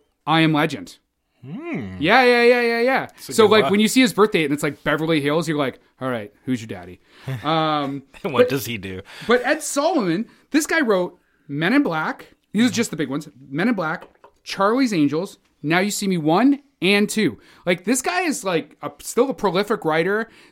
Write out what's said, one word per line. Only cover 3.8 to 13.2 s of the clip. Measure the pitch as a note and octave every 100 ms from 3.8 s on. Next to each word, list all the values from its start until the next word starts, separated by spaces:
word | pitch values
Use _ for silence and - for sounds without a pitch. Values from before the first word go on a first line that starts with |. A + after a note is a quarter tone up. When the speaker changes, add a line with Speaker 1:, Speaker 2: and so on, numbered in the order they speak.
| G#3+
Speaker 1:
see | C4
his | B3+
birthday | E3 G#3 F#3+
and | D3
it's, | D3
like, | D#3 C#3+
Beverly | - D3 D#3+ D#3+
Hills, | C#3+ D3+ D#3+
you're | D3
like, | C3+ - _ -
"All | C3
right, | A#2+ G#2 _ -
who's | B2+
your | A2
daddy?" | G2+ F2+ F2+ _ - -
Speaker 2:
<laughs> | C3
Speaker 1:
Um, | C3 D#3+ D#3 D3+ C#3 C#3 - -
Speaker 2:
And | G3
what | B2
Speaker 1:
but | B2
Speaker 2:
does | C3+ A#2+
he | A#2
do? | F#2+ F#2 - - -
Speaker 1:
but | B3 B3
Ed | D#4
Solomon, | - C#4+ D4+ F4+ F#3+ E3 A#3 _ _
this | D4+ D4+
guy | E4
wrote | B3+ F#3+ F3+ - _ _ -
Men | C#3+ E3
in | C4+
Black. | C#4 D#3+ E3+ C4 - _ _
These | G3 A#3+
are |
just | F#3+ A#3
the | D3+
big | C3
ones. | C#3